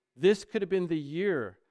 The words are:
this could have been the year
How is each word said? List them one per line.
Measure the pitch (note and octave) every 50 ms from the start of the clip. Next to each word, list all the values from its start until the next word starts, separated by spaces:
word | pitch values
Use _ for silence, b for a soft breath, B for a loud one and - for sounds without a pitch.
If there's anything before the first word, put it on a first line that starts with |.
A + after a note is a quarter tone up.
| _ _ _
this | B2+ C#3+ F#3+ G#3+ G#3 -
could | - - A3 G3
have | E3
been | F#3+ F#3+ F3+ D#3+
the | E3 D#3
year | C#3+ C#3 D3+ E3+ G3 G3+ F3 C#3 A2+ F#2+ F#2+ _ _ _